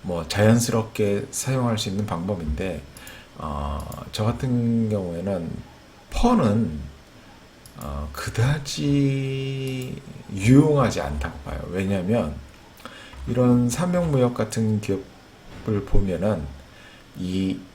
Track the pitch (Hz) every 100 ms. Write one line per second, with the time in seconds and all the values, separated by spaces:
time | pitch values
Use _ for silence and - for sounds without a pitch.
0 | - 87 78 101 107 117 117 113 110 -
1 | 104 101 - - - 131 123 107 104 98
2 | 107 87 92 95 78 76 95 80 71 -
3 | - - - - 78 73 71 71 - -
4 | - - 107 - 135 123 117 117 110 104
5 | 90 85 95 95 82 - - - - -
6 | - - 233 233 120 107 95 76 71 -
7 | - - - - - - - - 71 71
8 | 73 71 - - 127 151 143 - 143 143
9 | 139 135 135 135 135 135 131 131 127 -
10 | - - - 98 104 135 156 147 120 92
11 | 71 73 82 - - - - 90 95 98
12 | 90 117 78 67 - - - - - -
13 | - - - 117 123 123 120 120 180 175
14 | 170 139 123 123 110 - 110 107 - 95
15 | - - - - - - - 104 - 104
16 | 98 85 101 95 69 - - - - -
17 | - - 90 92 95 - -